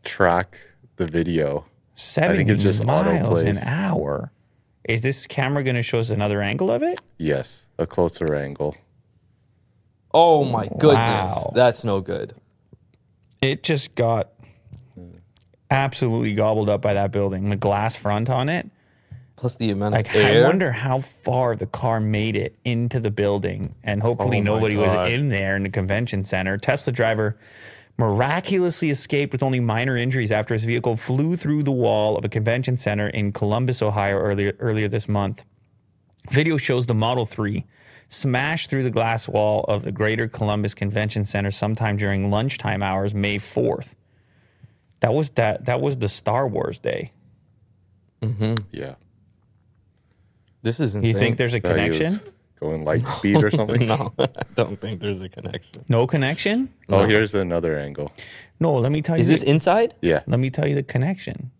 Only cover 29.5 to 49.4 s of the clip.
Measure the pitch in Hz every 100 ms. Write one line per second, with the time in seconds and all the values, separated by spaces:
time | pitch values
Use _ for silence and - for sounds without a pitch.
29.5 | 127 117 110 127 123 123 131 107 107 107
30.5 | 113 113 117 120 107 - 131 156 175 147
31.5 | 151 139 131 113 107 107 107 104 113 110
32.5 | 120 131 127 - 104 104 - 101 98 104
33.5 | 110 127 123 107 104 98 98 101 101 101
34.5 | - 120 107 104 104 - 104 101 - -
35.5 | _ _ _ _ _ _ _ - 131 160
36.5 | 151 - 127 123 110 110 127 110 - 104
37.5 | 107 - _ - - _ - 139 123 143
38.5 | 160 - 135 127 110 113 113 - 107 107
39.5 | 107 - 104 - - 107 110 113 - 104
40.5 | 104 101 - 98 104 107 107 101 101 101
41.5 | 98 107 110 113 101 101 98 101 104 131
42.5 | - 104 98 98 95 101 104 101 104 -
43.5 | - 123 - - - _ _ _ _ _
44.5 | _ - _ _ _ 117 135 147 - 110
45.5 | - 123 123 143 131 104 - - 117 135
46.5 | 101 - - - - - _ _ _ _
47.5 | _ _ _ _ _ _ _ 113 107 107
48.5 | 113 101 - 67 - _ _ _ _